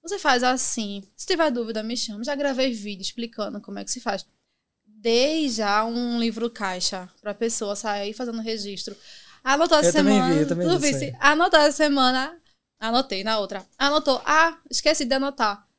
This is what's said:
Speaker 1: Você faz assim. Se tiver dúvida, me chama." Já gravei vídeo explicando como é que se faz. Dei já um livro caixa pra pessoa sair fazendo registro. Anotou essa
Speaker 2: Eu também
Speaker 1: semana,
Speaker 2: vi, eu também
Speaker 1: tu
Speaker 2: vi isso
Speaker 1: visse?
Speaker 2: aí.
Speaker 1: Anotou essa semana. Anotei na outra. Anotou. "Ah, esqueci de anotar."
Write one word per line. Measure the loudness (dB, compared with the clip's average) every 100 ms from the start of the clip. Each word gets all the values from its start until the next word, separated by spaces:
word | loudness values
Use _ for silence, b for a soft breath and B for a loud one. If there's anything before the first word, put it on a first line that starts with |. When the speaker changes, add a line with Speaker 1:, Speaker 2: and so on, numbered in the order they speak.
Speaker 1:
Você | -10 -2
faz | 2 2
assim. | 2 0 0 -2 -6 -10 -14 -14
Se | -4
tiver | 0 2
dúvida, | 0 -4 -6
me | -6 -6
chama." | -6 -8
Já | -6 -2
gravei | -2 0 -2
vídeo | -2 -8 -8
explicando | -10 -8 -10 -8 -8 -8
como | -12 -12
é |
que | -8
se | -6
faz. | -4 -6 -8 _ _ _ _ _ _
Dei | -6 0 2 2 0 -2
já | -2 0 0 0
um | -2 -2 0
livro | -2 -2 -6
caixa | -4 -6 -2 -4 -4 -12 _
pra | -12
pessoa | -4 -4 -2 -4 -6
sair | -4 -4 -6
fazendo | -8 -8 -8
registro. | -6 -8 -8 -10 -12 -14 B B B B
Anotou | 0 2 6 6
essa | 6
Speaker 2:
Eu |
também | 6 6 4
Speaker 1:
semana, | 4
Speaker 2:
vi, | 2
eu | 2
também | 0 2
Speaker 1:
tu | 2
Speaker 2:
vi | 2
isso | 0
Speaker 1:
visse? | -4
Speaker 2:
aí. | 2
Speaker 1:
Anotou | 2 4 4 6
essa | 4 4
semana. | 2 4 2 2 -4 -12 _ _ _ _
Anotei | -2 0 0 -4
na | -2 -2
outra. | -4 -8 -14 _
Anotou. | 0 2 0 -2 2
"Ah, | 4 2 0 _
esqueci | -2 0 0 0
de | 0
anotar." | -2 0 -2 -2 _